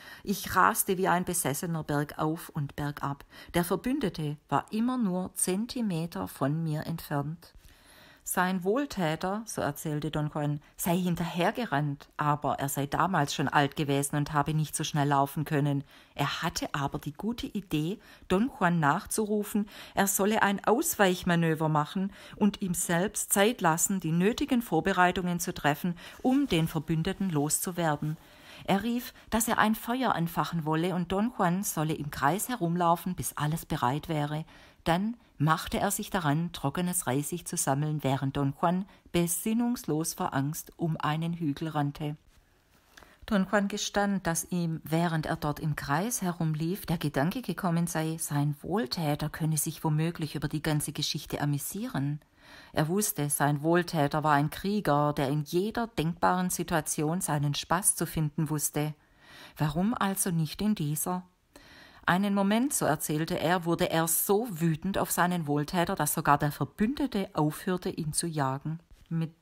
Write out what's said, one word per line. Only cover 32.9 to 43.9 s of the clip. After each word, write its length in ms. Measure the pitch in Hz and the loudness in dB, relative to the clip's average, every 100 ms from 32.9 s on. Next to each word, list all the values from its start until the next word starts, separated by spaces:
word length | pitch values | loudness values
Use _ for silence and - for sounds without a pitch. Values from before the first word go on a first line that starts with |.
| 170 185 | 4 0
bis 220 | 180 123 - | -4 -6 -2
alles 300 | 147 165 - | -2 -2 -2
bereit 420 | 160 120 147 - | 0 0 0 -2
wäre. 360 | 156 147 151 160 - - _ | -2 -2 -4 -8 -16 -20 _
Dann 340 | - 170 208 240 _ - | 0 2 0 -6 _ 0
machte 420 | 147 165 - 220 | 2 2 0 0
er 120 | 196 | 0
sich 200 | 202 208 | 0 -4
daran, 420 | 196 156 147 170 | -2 0 0 0
trockenes 540 | - 139 143 180 180 - | -2 -4 -2 -2 -2 -2
Reisig 400 | 131 147 175 - | -2 -2 -6 -6
zu 100 | 180 | -4
sammeln, 460 | - 139 151 151 | 0 0 0 0
während 340 | 135 135 135 143 | 0 0 0 0
Don 180 | 139 139 | -2 2
Juan 280 | 175 185 196 - - | 0 0 -4 -12 -4
besinnungslos 1000 | 175 170 - 226 226 240 247 - 151 165 | 0 0 0 -2 0 0 -2 -2 -2 -2
vor 180 | - 185 | -2 -2
Angst 400 | 135 139 160 - - | 0 -2 -4 -10 -4
um 200 | 165 160 | -2 0
einen 380 | 147 151 170 | 0 0 -2
Hügel 340 | 170 160 139 160 | -2 -2 -2 -4
rannte. 480 | 151 143 143 151 151 _ - _ _ _ _ _ - - - - | -2 -2 -2 -6 -8 _ -20 _ _ _ _ _ -20 -20 -16 0
Don 200 | 208 190 | 0 4
Juan 160 | 208 202 | 2 2
gestand, 600 | 208 - | -2 -2